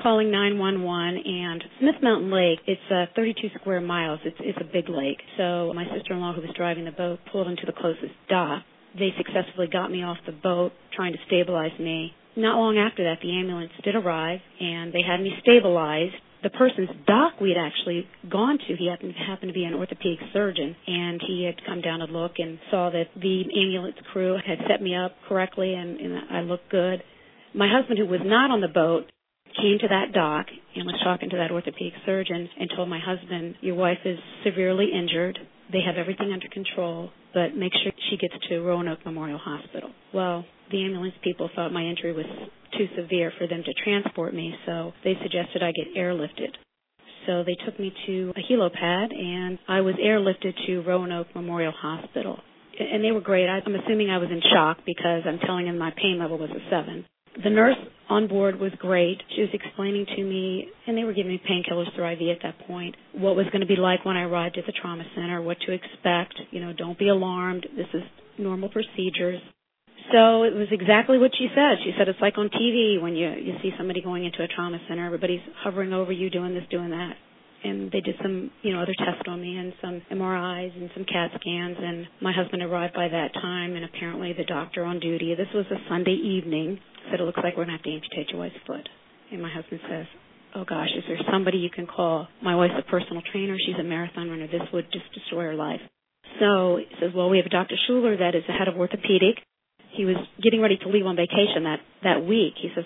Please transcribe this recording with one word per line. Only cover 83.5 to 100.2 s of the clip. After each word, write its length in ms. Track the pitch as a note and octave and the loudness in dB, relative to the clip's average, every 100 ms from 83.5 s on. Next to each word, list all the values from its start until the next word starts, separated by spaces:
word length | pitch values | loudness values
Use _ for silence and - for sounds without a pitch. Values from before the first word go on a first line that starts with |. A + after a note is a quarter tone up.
| F3+ F3 F3 | -4 -4 -6
and 100 | E3 | -8
apparently 480 | - E3+ E3 F3+ | -8 -8 -6 -6
the 100 | F3 | -6
doctor 400 | E3+ D3+ F3+ F#3 | -4 -4 -4 -4
on 160 | F3 F3 | -4 -2
duty, 340 | E3+ E3+ E3 | -2 -2 -2
this 180 | E3+ F#3+ | -2 -2
was 120 | G#3 F#3+ | -2 -2
a 80 | G3 - | -6 -4
Sunday 280 | F3 F#3 F#3+ | 0 2 0
evening, 640 | G#3 F#3+ E3 D#3 D#3+ G3 - - - | 0 -2 0 -2 -2 -6 -12 -20 -6
said, 120 | F3 | -4
"It 20 | |
looks 160 | F3 F#3 | -2 -2
like 140 | F3 E3+ | -2 -2
we're 80 | |
gonna 140 | E3+ D#3+ | -4 -6
have 60 | |
to 100 | - | -6
amputate 380 | D#3 - - D3 | -8 -8 -8 -6
your 80 | - | -6
wife's 200 | F3 - - | -8 -10 -12
foot." 220 | D4 - - _ _ - | -12 -12 -20 _ _ -14
And 100 | F#3+ | -10
my 80 | E3+ | -10
husband 300 | D#3+ - - - | -10 -10 -12 -8
says, 180 | E3 E3 - - - - | -10 -10 -16 -20 -20 -16
"Oh 120 | G3 F#3 | -12 -6
gosh, 260 | F#3+ - - | -4 -4 -4
is 80 | - | -4
there 120 | E3 - | -4 0
somebody 280 | G3 F#3 F#3 | 2 2 0
you 100 | F3 | 0
can 180 | - E3+ | -4 -6
call? 400 | - F3 D#3+ F3 - | 0 2 0 -2 -4
My 160 | F3+ F3 | 0 4
wife's 200 | F3+ C3 | 4 2
a 40 | |
personal 400 | - F3+ - E3+ - | 0 -2 -2 -6 -6
trainer. 260 | G3+ G3 F#3+ | -4 -2 -2
She's 220 | F3+ F3+ | -2 -2
a 40 | |
marathon 460 | E3 D#3+ F3 - E3+ | -2 -4 -4 -6 -8
runner. 180 | D#3+ D#3 | -8 -4
This 220 | E3+ E3+ | -4 -2
would 180 | F3 E3 | -4 -4
just 180 | G3 - | -8 -10
destroy 300 | - - E3+ | -14 -8 -4
her 120 | E3 D#3 | -2 -2
life." 260 | D3+ - - _ _ _ - - | -4 -6 -10 _ _ _ -14 2
So 440 | G#3 G3 F#3 F3+ | 6 6 6 2
he 120 | - - | 0 -2
says, 140 | F3 | -2
"Well, 160 | F3+ F3+ | 2 4
we 80 | F#3+ | 6
have 120 | F3 | 6
Doctor 280 | F3+ F3+ - - | 2 2 0 2
Schuler 300 | B3 A#3+ G3 | 4 4 4
that 180 | F3 F3 | 2 2
is 80 | - | 0
the 40 | |
head 160 | - F#3 | 0 0
of 80 | F3 | 0
orthopedic." 640 | F3+ G#3 - F#3+ F#3 A#3 - _ _ _ - - | 0 0 4 6 6 4 -4 _ _ _ -12 -2
He 100 | F#3+ | 0
was 120 | F3+ | 0